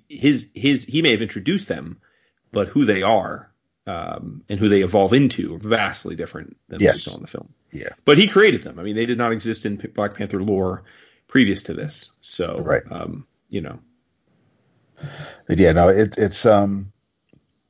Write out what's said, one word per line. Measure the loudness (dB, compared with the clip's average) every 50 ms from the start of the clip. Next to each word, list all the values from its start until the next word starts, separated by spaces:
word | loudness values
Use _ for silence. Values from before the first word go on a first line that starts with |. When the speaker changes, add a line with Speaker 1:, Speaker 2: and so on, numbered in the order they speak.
| _ _
Speaker 1:
his, | -8 0 2 2 2 2 -2 -8 -10
his, | -4 0 0 0 0 -2
he | -4 -2 0
may | 2 2
have | 2 2
introduced | 0 -4 -8 -8 -4 -2 -2 -2 -2 -6
them, | -8 -8 -8 -14 -16 -18 _ _ _ _ _ _ _ _ _ _
but | -4 -2 -2 0
who | 2 2 2
they | 4 2 2
are, | 2 2 2 2 0 -2 -8 -12 -16 _ _ _ _ _ _ _ -12
um, | -10 -8 -8 -8 -8 -10 -12 -12 -14 -14 -14 -12 -8
and | -4 0
who | 2 4
they | 4 4
evolve | 2 2 2 2 2 4 4
into | 4 4 4 0 -2 -8 -8 -8
are | -8
vastly | -4 -2 0 0 0 -2 -4 -8 -10 -12 -10
different | -10 -10 -10 -12 -14 -18 -18 -20 _ _ -12
than | -4 0
Speaker 2:
Yes. | 2 2
Speaker 1:
what | 2
we | 2
saw | 0 -4 -6 -10
in |
the | -14 -14
film. | -14 -16 -16 -16 _ _ _ _
Speaker 2:
Yeah. | -16 -14 -14 -14 -14 _ 4
Speaker 1:
But | 4 6 6
he | 6 4
created | 4 4 4 4 4 2 -2
them. | -8 -14 -12
I | -10
mean, | -6 -4
they | -4 -2
did | -2 -2 -2
not | -2 -2
exist | -2 -4 -4 -6 -6 -6 -6
in | -6 -6 -6
P-, | -10 -10
Black | -6 -4 -4 -4 -4
Panther | -6 -8 -6 -4 -4
lore | -2 0 0 0 0 -2 -4 -6 -10 _ _ _ _ _ _ _ _ _
previous | 2 2 4 4 2 -2 -4
to | -8 -10
this. | -8 -8 -10 -10 -12 -14 -16 _ _
So, | -12 -8 -6 -4 -4 -4 -6 -6
Speaker 2:
Right. | -4 -2 -2 -2 -2 -4
Speaker 1:
um, | -12 -12 -10 -10 -12 -12 -16 _ _ _ _ _
you | -10 -8
know. | -8 -10 -12 -16 _ _ _ _ _ _ _ _ _ _ _ _ _ _ _ _ _ _ _ _ _ _ _ _ -18 -18 -16 -16 -18 -18 -20 -14 _ -2
Speaker 2:
But | 2 6
yeah, | 6 6 6
no, | 6 6 6
it, | 6 4 4 2 2 0
it's, | -2 0 0 2 4
um, | 4 6 6 4 2 -2 -4 -8 -10 -16 _ _ _ _ _ _ _ _ _ _ _ _ _ _